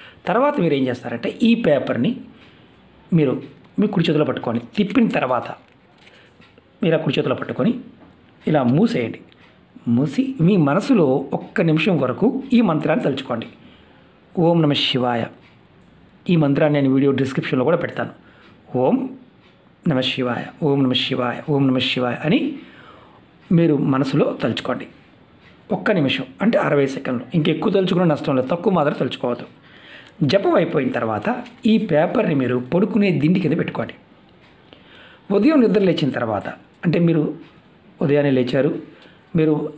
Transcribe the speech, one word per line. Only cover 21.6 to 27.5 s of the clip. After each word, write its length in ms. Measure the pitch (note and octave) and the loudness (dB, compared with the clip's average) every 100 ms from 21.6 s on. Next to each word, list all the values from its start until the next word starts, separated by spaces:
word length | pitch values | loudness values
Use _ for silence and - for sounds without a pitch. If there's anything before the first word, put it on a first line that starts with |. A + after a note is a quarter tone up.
| C3+ | 2
నమ 100 | B2+ | 0
శివాయ" 360 | B2+ B2+ B2 A#2 | -2 -2 -4 -2
అని 280 | D#3 B3+ C#4 - - - - - - - - _ - | -2 -2 -2 -8 -14 -20 -20 -20 -20 -20 -20 _ 0
మీరు 240 | E3+ E3 C#3 | 2 4 2
మనసులో 600 | D3+ C3 C#3 C#3+ C4 - | 0 0 0 0 -2 -2
తలుచుకోండి. 440 | B2+ A2 - A#2 - - _ _ _ _ - - - | -4 -4 -6 -8 -10 -20 _ _ _ _ -20 -20 -8
ఒక్క 180 | F#3+ A#3 | -4 0
నిమిషం 340 | F#3+ C3 - - - | 0 0 -2 -8 -4
అంటే 160 | G3 F#3 | 0 2
అరవై 280 | D3 C#3+ C3+ | 2 2 0
సెకండ్లు, 400 | - - A#2+ - | -2 -6 -6 -4
ఇంకెక్కువ 380 | E3+ D#3+ | -2 0